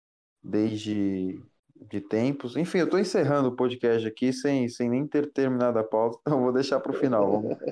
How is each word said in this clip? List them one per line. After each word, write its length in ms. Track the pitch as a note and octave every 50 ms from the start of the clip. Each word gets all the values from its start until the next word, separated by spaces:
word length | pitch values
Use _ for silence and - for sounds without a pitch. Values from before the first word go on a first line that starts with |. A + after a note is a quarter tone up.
| _ _ _ _ _ _ _ _
desde 1000 | - - G2 G#2+ G#2+ A2+ G#2+ G#2+ - A2 G#2+ G#2 G2+ G2 G2 F#2+ F#2 F#2 F#2+ G2+ - - _ _ _ _ _ - - G#2+
de 100 | - G2+
tempos. 560 | G2 - - A2 A#2 C3+ C#3+ C#3 - B2 A#2
Enfim, 220 | C3+ F3 F3+ - F#3
eu 100 | D#3+ D#3
tô 60 | E3+
encerrando 520 | F#3 G3+ F#3+ - G3+ D#3 C3+ C#3+ C#3+ C3+ B2+
o 80 | B2
podcast 500 | - B2+ B2 B2 A#2+ - A#2+ A#2 A2+ A2
aqui 260 | A2 G#2+ - B2 B2+ C3
sem, 360 | C3 - D3 C#3+ C3+ B2 A#2
sem 200 | A#2+ - B2 A#2+
nem 160 | A#2+ B2+ D3
ter 280 | C#3+ - D3 D3 C#3+ -
terminado 480 | - C3+ C3 B2+ B2 B2 B2 A#2 A2
a 40 | A2
pauta, 340 | - - A2 A2+ A#2 A#2+ -
então 180 | _ D3 D3+ C3
eu 60 | B2
vou 80 | B2+ B2
deixar 260 | B2+ C3+ - C#3 C3
pro 140 | - - -
final. 500 | - D#3 C3+ A#2+ G#2+ G2+ G2 G2+ G#2+ G#2+
Vamos... 140 | - - - - -